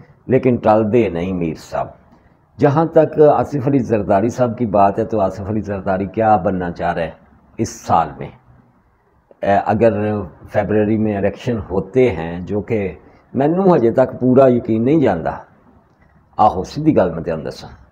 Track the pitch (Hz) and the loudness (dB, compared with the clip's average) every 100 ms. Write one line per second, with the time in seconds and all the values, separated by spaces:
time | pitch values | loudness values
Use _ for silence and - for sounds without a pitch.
0 | - _ - 127 127 120 107 107 110 120 | -20 _ -2 0 2 0 2 2 4 2
1 | 104 82 92 92 82 76 - - - - | 0 -2 -6 -4 -4 -6 -10 -10 -10 -12
2 | _ _ _ _ _ - 143 139 165 165 | _ _ _ _ _ 0 2 2 2 2
3 | 151 151 147 120 123 147 127 139 101 110 | 2 4 4 4 0 -4 0 0 0 -2
4 | 101 98 113 - 123 110 117 101 98 101 | 0 0 0 0 -2 -2 -2 2 2 2
5 | 107 107 95 95 98 107 95 98 95 95 | -2 -2 -2 -4 -6 -6 -4 -6 -4 -2
6 | 98 107 110 104 98 92 87 85 85 85 | -4 -2 2 2 2 -2 -4 -4 -4 -4
7 | 80 - _ _ _ - 110 - - 90 | -6 -8 _ _ _ -8 -8 -8 0 0
8 | 78 65 67 - _ _ _ _ _ _ | 0 -4 -16 -16 _ _ _ _ _ _
9 | _ _ _ - - 98 - 107 113 104 | _ _ _ -8 0 0 0 2 2 2
10 | 104 107 90 - - 107 95 107 104 110 | -2 -4 -8 -14 -10 -4 0 0 2 0
11 | 107 101 98 - 127 113 - 95 92 127 | -2 -2 -2 -4 -6 -6 -4 -6 -2 2
12 | 127 82 82 87 90 104 - 113 95 80 | 2 0 -6 -8 -6 -6 -4 -4 -4 -8
13 | - _ _ 117 143 175 196 - 113 120 | -20 _ _ -2 0 2 4 4 4 2
14 | 127 - 127 127 135 120 117 110 120 160 | 0 0 2 6 6 4 0 0 2 2
15 | 123 87 73 - - _ _ _ _ _ | 2 0 -4 -8 -14 _ _ _ _ _
16 | _ _ _ - 107 92 - - 156 110 | _ _ _ 0 0 0 -8 -4 0 2
17 | 92 82 82 78 - - - - _ | 2 -2 -6 -6 -8 -12 -16 -20 _